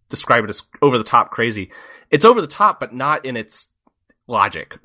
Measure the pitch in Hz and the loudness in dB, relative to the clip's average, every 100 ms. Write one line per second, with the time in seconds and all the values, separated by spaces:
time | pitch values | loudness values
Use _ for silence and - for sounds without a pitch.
0 | - - - 120 107 101 - - 143 123 | -10 -6 0 0 0 -8 -10 0 2 2
1 | 110 123 - - 117 104 92 - - - | 2 2 2 -2 -4 -4 -10 -16 -20 -20
2 | - 151 214 247 151 - 208 175 123 120 | -2 4 4 4 0 0 0 0 -8 -6
3 | 131 120 131 120 107 - - _ _ _ | -4 -4 -4 -8 -8 -12 -14 _ _ _
4 | _ _ - 113 101 80 - - | _ _ -6 0 0 -2 -14 -18